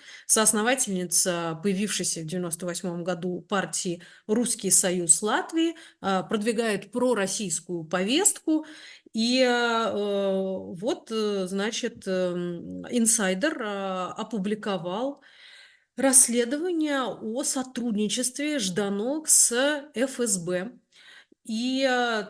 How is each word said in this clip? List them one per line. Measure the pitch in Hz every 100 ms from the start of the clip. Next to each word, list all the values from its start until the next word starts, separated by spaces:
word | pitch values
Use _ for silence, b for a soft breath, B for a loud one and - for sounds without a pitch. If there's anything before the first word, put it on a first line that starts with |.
| B B -
соосновательница | 226 214 214 220 262 214 185 175 - 185 175 165 156
появившейся | 202 190 208 - 185 -
в | 156
девяносто | 180 175 - 180
восьмом | 170 180 175
году | 170 175 180 175
партии | - 196 180 - 185 170 B B -
"Русский | 220 247 - 190
союз | - 190 180 170 -
Латвии", | 208 285 370 330 330 330 B _
э, | 190 190 185
продвигает | 214 214 220 226 202 -
пророссийскую | 247 254 220 190 - 196 - - 175
повестку. | 160 185 196 285 427 - - 311 311 B B B -
И, | 220 233 254
э, | 254 240 240 226 220
вот, | 208 208 202 196 190 190 190 190 185 220 349 -
э, | 220 214 202 185
значит, | 196 214 226 233 233 196
эм, | 185 180 175 175 170 165 185 175
"Инсайдер", | 240 226 - 190 185 302 -
э, | 214 196 190 185 180 -
опубликовал | 214 220 190 208 214 185 175 190 269 277 B B B B B B B -
расследование | 269 254 - 240 233 294 359 330 302 277
о | 233 - 220 240
сотрудничестве | - 277 254 - 240 208 208 226 247 254 294 294
Жданок | 190 180 202 202 233 311 311
с | - - 240 277 302 285 220
Ф | 262 262
С | 240 190
Б. | 165 180 208 - _ B B B B _ -
И, | 220 247 262 269
э, | 247 240 220